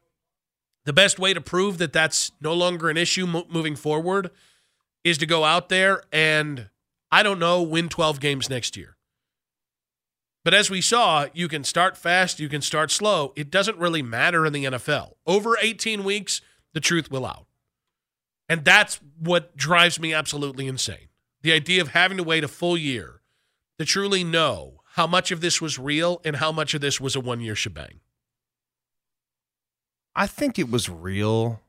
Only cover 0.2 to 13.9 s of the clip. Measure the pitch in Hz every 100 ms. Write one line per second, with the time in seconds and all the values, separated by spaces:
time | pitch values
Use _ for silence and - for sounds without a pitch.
0.2 | _ _ _ _ _ _ 151 147 196 -
1.2 | 190 175 - 180 202 175 160 160 156 -
2.2 | - - 156 170 175 175 160 156 170 185
3.2 | 180 165 170 165 156 143 151 151 170 196
4.2 | 185 - _ _ _ _ _ _ 175 151
5.2 | 160 165 156 175 175 190 190 185 - 156
6.2 | 156 156 151 135 101 _ _ _ _ 175
7.2 | 208 190 170 180 165 160 170 - 156 143
8.2 | 143 139 123 127 - 98 - _ _ _
9.2 | _ _ _ _ _ _ _ _ _ _
10.2 | _ _ 165 196 190 190 - 233 208 151
11.2 | 143 165 170 151 131 170 185 185 170 180
12.2 | 180 - 151 147 - 156 156 - 208 185
13.2 | 139 143 147 190 196 180 175